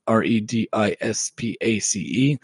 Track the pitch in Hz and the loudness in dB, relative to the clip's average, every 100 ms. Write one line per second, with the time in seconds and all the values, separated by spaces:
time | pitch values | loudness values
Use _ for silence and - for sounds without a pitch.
0 | - 110 82 113 107 117 104 107 104 - | 0 2 4 0 0 -2 0 0 0 0
1 | 113 107 - - 117 - 113 107 - 101 | -4 -4 -6 -6 -8 -2 -2 0 -2 -4
2 | 69 92 139 139 | -2 2 2 0